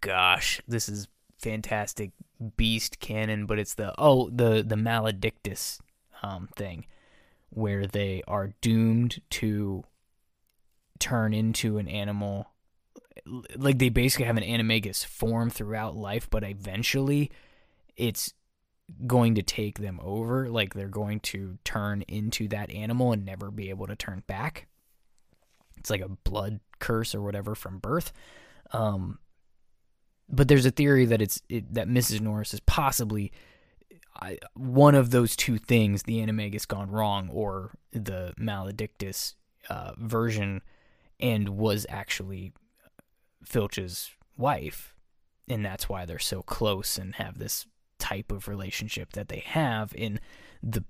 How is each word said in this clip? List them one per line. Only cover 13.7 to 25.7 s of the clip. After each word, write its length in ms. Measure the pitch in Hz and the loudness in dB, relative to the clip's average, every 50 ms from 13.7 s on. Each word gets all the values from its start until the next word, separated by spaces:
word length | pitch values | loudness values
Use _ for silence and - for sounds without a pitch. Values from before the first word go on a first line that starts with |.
| 139 123 | 6 6
they 100 | 131 123 | 6 4
basically 380 | 110 120 123 131 - - 123 | 6 6 4 4 4 2 2
have 100 | 117 117 | 2 2
an 80 | 113 - | 0 0
animagus 600 | - 117 113 113 113 113 113 98 101 95 - - | 0 0 2 2 4 4 2 2 0 -4 -6 -6
form 460 | - - - - 113 113 117 117 117 | -6 -6 -2 0 0 2 2 2 0
throughout 460 | - - 107 104 110 107 110 107 - | -2 -4 -6 -4 -4 -4 -4 -4 -6
life, 320 | 107 104 98 104 117 - - | -6 -6 -4 -4 -4 -2 0
but 140 | - 107 104 | 0 0 0
eventually 840 | 98 101 101 95 101 95 104 120 - - 139 135 139 143 147 147 - - - - - _ _ _ _ _ _ _ _ _ | -2 -6 -8 -8 -6 -4 -2 0 0 2 2 2 4 4 4 2 0 -2 -10 -20 -20 _ _ _ _ _ _ _ _ _
it's 360 | - 120 117 98 - - - - _ _ _ _ _ _ _ _ _ _ - - - 127 | -2 -2 -2 -2 -2 -6 -6 -8 _ _ _ _ _ _ _ _ _ _ -20 -14 -8 -2
going 280 | 120 123 123 117 117 113 | 2 4 6 6 6 4
to 80 | 107 | 4
take 360 | 92 - - - 107 104 - - | 2 -2 -2 -4 -4 -4 -4 -6
them 200 | 104 98 90 85 | -8 -8 -8 -8
over. 460 | - 95 101 110 113 117 127 131 135 120 | -6 -6 -4 -4 -2 -2 -2 -2 -2 -2
Like, 260 | 117 113 101 95 - | 0 -2 -2 -2 -4
they're 140 | 101 98 98 | -8 -8 -6
going 320 | 98 107 104 104 107 107 | -4 -4 -2 -2 -4 -4
to 380 | - - - 98 98 95 92 - - | -4 -6 -6 -6 -8 -8 -10 -8 -6
turn 380 | - - 110 101 104 101 101 | -4 -4 -2 -2 -2 -4 -4
into 460 | - - - 107 104 113 - - 110 101 | -6 -6 -6 -4 -4 -4 -4 -4 -4 -4
that 220 | 107 104 104 - | -4 -6 -6 -6
animal 420 | - 104 107 110 120 123 127 123 | -8 -8 -6 -2 0 2 2 2
and 120 | 117 104 98 | 2 0 -2
never 260 | 98 95 95 101 98 | -6 -10 -10 -10 -10
be 200 | 98 104 98 95 | -8 -8 -8 -8
able 160 | 95 95 101 | -8 -8 -8
to 100 | 98 104 | -8 -8
turn 260 | - - - 95 95 - | -10 -8 -10 -10 -10 -8
back. 420 | - 98 95 - 156 - - - - _ _ _ _ _ _ _ _ _ _ _ _ _ _ _ _ _ _ _ _ | -8 -8 -6 -6 -8 -8 -10 -16 -20 _ _ _ _ _ _ _ _ _ _ _ _ _ _ _ _ _ _ _ _